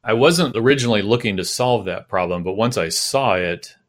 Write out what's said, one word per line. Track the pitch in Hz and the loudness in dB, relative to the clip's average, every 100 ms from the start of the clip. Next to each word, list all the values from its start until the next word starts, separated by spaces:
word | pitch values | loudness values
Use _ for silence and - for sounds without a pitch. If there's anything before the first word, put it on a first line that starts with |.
I | - | 0
wasn't | 113 147 175 151 113 | 4 4 4 0 2
originally | 120 143 120 107 | 2 2 2 0
looking | 98 120 117 95 | 2 0 0 -4
to | |
solve | 87 - 127 120 95 | -4 -2 0 0 -2
that | 87 - | -8 -4
problem, | 95 90 87 | -2 -2 -4
but | 87 | -4
once | 98 120 117 | -2 -2 0
I | 82 | -4
saw | - - 135 127 | -4 -2 0 2
it, | 92 90 87 - _ | 0 0 -4 -10 _